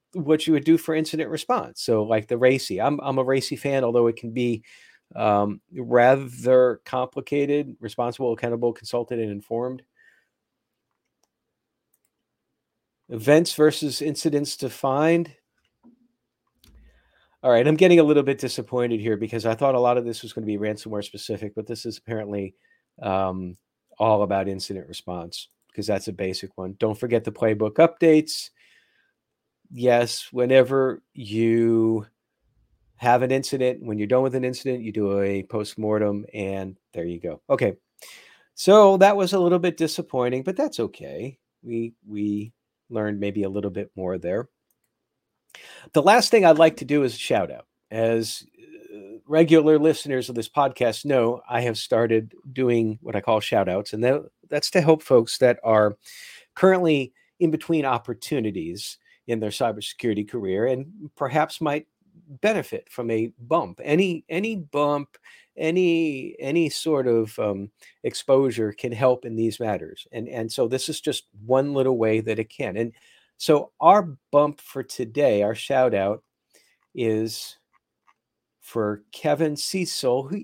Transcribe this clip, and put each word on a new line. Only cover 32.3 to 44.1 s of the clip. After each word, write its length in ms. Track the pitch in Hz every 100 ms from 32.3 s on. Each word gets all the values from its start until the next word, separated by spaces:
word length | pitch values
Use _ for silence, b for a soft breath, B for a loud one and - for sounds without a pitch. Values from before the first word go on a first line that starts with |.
| _ _ _ _ _ _ _
have 240 | 123 123
an 100 | 127
incident, 500 | 135 - 135 127 127
when 140 | 117 107
you're 100 | 104
done 160 | 127
with 120 | 135 127
an 80 |
incident, 400 | 127 123 135 123
you 80 | 113
do 300 | 107 101 101
a 220 | 98 98
postmortem, 840 | 95 110 104 - 107 107 104 101 104
and 420 | 107 98 98 95 95 _
there 120 | - 85
you 140 | 85
go. 220 | 85 76 -
Okay, 260 | 139 107 92 _ _ B B B B B -
so 420 | - 214 196 190
that 180 | 196 202
was 180 | 185
a 60 | 190
little 200 | 175 180
bit 180 | 175 165
disappointing, 680 | 160 - - 131 123 127
but 140 | 151 190
that's 220 | 285 -
okay. 600 | 110 - - - 127 131 _ _
We, 320 | 120 117 117 - 104
we 440 | 104 104 104 110 _ _ _ -
learned 300 | 117 107 104
maybe 240 | 101 104
a 60 | 98
little 200 | 101 98
bit 220 | 95 101 -
more 220 | 92